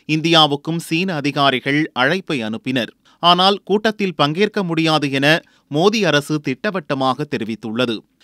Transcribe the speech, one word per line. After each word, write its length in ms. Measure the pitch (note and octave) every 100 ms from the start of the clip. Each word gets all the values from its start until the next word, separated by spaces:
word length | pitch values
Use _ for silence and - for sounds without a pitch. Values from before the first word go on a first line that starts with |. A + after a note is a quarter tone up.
| -
இந்தியாவுக்கும் 680 | D#3 D#3+ E3 D3+ C#3+ D#3 E3
சீன 360 | - E3 F#3+
அதிகாரிகள் 800 | D#3 C#3 C#3 C#3 B2+ C#3 D3 D#3+
அழைப்பை 500 | A#2+ C3 F#3 - C#3+
அனுப்பினர். 480 | G#2+ A2 C3 B2+ G#2+ - _ _
ஆனால் 420 | E3+ F3 F#3 G3+
கூட்டத்தில் 520 | - G#3 A3 G#3+ G3 D#3
பங்கேற்க 480 | C#3+ D#3+ G#3+ G#3+
முடியாது 480 | F3 D#3+ D#3+ D#3 C#3+
என 160 | C3+ C#3+ E3 - _ -
மோடி 280 | C#3+ G3 A3+ F3+
அரசு 340 | C#3+ C#3+ D3+
திட்டவட்டமாக 880 | D3 B2+ G#3+ F#3 - C3+ C3 B2+ D3+
தெரிவித்துள்ளது. 680 | A2+ G#2+ A2 A2+ A2+ B2 G#2+ - _